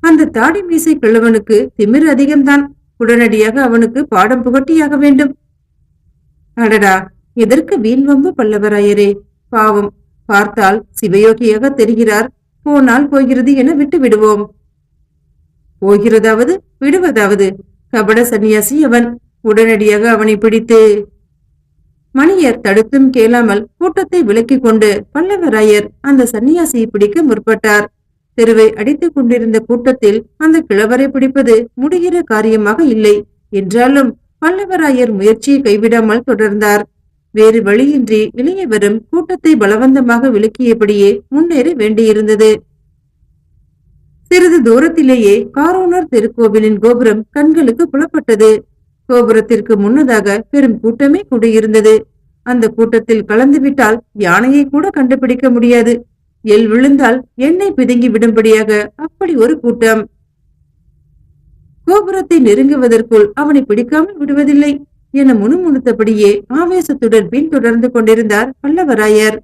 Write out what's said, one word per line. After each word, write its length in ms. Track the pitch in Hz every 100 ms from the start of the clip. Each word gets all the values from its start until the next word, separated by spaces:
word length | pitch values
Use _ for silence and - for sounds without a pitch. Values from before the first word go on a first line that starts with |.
அந்த 240 | 330 311 302
தாடி 340 | 226 262 403
மீசை 320 | 359 330 320
கிழவனுக்கு 640 | 302 220 226 233 220 208 214 262 -
திமிரு 300 | 208 262 311
அதிகம்தான். 500 | 269 277 302 277 285 285 - _ _
உடனடியாக 600 | 233 233 233 214 214 240
அவனுக்கு 380 | 262 233 226 247 285
பாடம் 360 | 220 208 254
புகட்டியாக 540 | 233 262 269 320 294 294
வேண்டும். 360 | 285 269 285 - _ _ _ _ _ _ _ _ _ _ _ -
"அடடா, 380 | 226 214 202 190 190 _ _
எதற்கு 460 | - 220 277 320 370
வீண் 240 | 220 254
வம்பு 280 | 277 277 294 -
பல்லவராயரே? 720 | 214 214 208 208 202 208 202 202 _ _ _
பாவம், 420 | 226 214 208 202 _ _ _ -
பார்த்தால் 500 | 202 208 - 403 214 -
சிவயோகியாக 840 | - 208 196 220 220 240 214 277
தெரிகிறார். 580 | 277 220 226 220 208 226 _ _ _ 294
போனால் 420 | 294 262 240 285
போகிறது 460 | 277 247 254 254
என 200 | 269 262
விட்டு 240 | 302 285 349
விடுவோம்." 480 | 254 208 214 208 208 _ _ _ _ _ _ _ _ _ _ _ _ _
"போகிறதாவது 720 | 196 202 220 220 220 220 269 359 _ _
விடுவதாவது?" 720 | 277 359 359 220 202 202 190 196 - _ _
கபட 280 | - 202 220
சந்நியாசி 540 | 240 220 214 214 208 285
அவன். 260 | 285 240 233 240 _ _
உடனடியாக 640 | 220 214 226 220 214 208 233
அவனை 260 | 214 214 208
பிடித்து, 440 | 220 214 226 226 220 208 202 _ _ _ _ _ _ _ _ _ _
மணியர் 460 | 262 311 381 285 233
தடுத்தும் 480 | 208 196 220 277 269
கேளாமல் 500 | 262 226 240 226 202 220 _
கூட்டத்தை 440 | 349 359 370 359
விலக்கிக் 400 | 240 220 233 269
கொண்டு 260 | 240 220 208 208 208
பல்லவராயர் 760 | 285 359 403 330 220 214 208 208 _
அந்த 220 | 277 277
சந்நியாசியை 600 | 240 214 247 339 320 240 226
பிடிக்க 360 | 208 208 262
முற்பட்டார். 640 | 302 214 226 214 214 208 208 _ _ _ _ -
தெருவை 260 | 226 226 220
அடித்துக் 420 | 214 214 302 339
கொண்டிருந்த 440 | 294 240 240 226 220
கூட்டத்தில் 580 | 220 233 247 262 208 220 - _
அந்த 200 | 311 320
கிழவரை 460 | 311 202 220 247 269
பிடிப்பது 460 | 277 262 269 233 226 240 -
முடிகிற 400 | 277 359 349 349
காரியமாக 560 | 339 214 220 220 208 220
இல்லை. 300 | 311 220 214 208 - _ _
என்றாலும் 580 | 202 190 220 247 277 254 - _ _
பல்லவராயர் 720 | 320 370 392 370 302 254 240
முயற்சியை 460 | 202 202 220 - 277
கைவிடாமல் 640 | 247 202 220 233 226 233 247
தொடர்ந்தார். 580 | 214 214 208 214 208 208 _ _ _ _
வேறு 260 | 214 220 226
வழியின்றி 580 | 196 208 277 294 220 214 220 226
இளையவரும் 640 | 269 381 339 214 202 220 -
கூட்டத்தை 420 | 330 330 359 320
பலவந்தமாக 760 | 311 196 214 262 269 247 233 262
விலக்கியபடியே 800 | 214 220 220 247 226 208 208 196 226 _
முன்னேற 380 | 277 339 311 285
வேண்டியிருந்தது. 800 | 302 214 214 226 214 214 208 220 214 _ _ _ _ _ _ _ _ _ _ _ _ _ _ _ _ _
சிறிது 300 | 359 359 330
தூரத்திலேயே 720 | 233 233 320 330 262 247 208 208 233
காரோணர் 560 | 277 320 370 370 359 330
திருக்கோவிலின் 680 | 240 208 226 226 214 214 208
கோபுரம் 440 | 220 240 240 214 220
கண்களுக்கு 560 | 294 294 320 269 226 339
புலப்பட்டது. 640 | 277 320 311 - 214 220 214 - _ _ _ -
கோபுரத்திற்கு 640 | 247 226 220 214 220 214 208
முன்னதாக 520 | 202 262 262 220 202 202 -
பெரும் 240 | 285 269 214
கூட்டமே 400 | 220 233 277 330 415
கூடியிருந்தது. 600 | 240 226 220 220 214 214 220 - _ _ _ -
அந்த 180 | 247 226
கூட்டத்தில் 540 | 220 226 226 220 226
கலந்துவிட்டால் 760 | - 214 269 285 269 277 175 233 _
யானையை 500 | 208 185 180 247 285
கூட 220 | 277 285 381
கண்டுபிடிக்க 600 | 349 254 269 247 240 262
முடியாது. 420 | 240 240 240 226 240 - _ _ _
எள் 220 | 220 214 226
விழுந்தால் 500 | 226 269 277 247 254 -
எண்ணெய் 420 | - 269 359 392 403
பிதுங்கி 320 | 240 247 240
விடும்படியாக 600 | 214 226 220 220 220 214 208 311 -
அப்படி 360 | 320 _ 381 285
ஒரு 180 | 233 320
கூட்டம். 420 | 240 233 220 220 208 _ _ _ _ _ _ _ _ _ _ _ _ _ _ _ _ _
"கோபுரத்தை 560 | - 403 370 381 - 339
நெருங்குவதற்குள் 840 | 233 208 269 285 254 226 226 220 208
அவனை 280 | 262 294 285
பிடிக்காமல் 560 | - 208 240 302 359 370
விடுவதில்லை" 540 | 285 285 294 285 294 285 - _ _
என 200 | 269 269
முணுமுணுத்தபடியே 1000 | 226 208 339 349 269 247 226 220 214 202 208 -
ஆவேசத்துடன் 760 | 269 349 370 320 277 226 220 180
பின்தொடர்ந்து 600 | 247 320 277 226 226 247
கொண்டிருந்தார் 640 | 240 220 226 214 208 247 262
பல்லவராயர். 760 | 277 320 330 233 214 214 214 214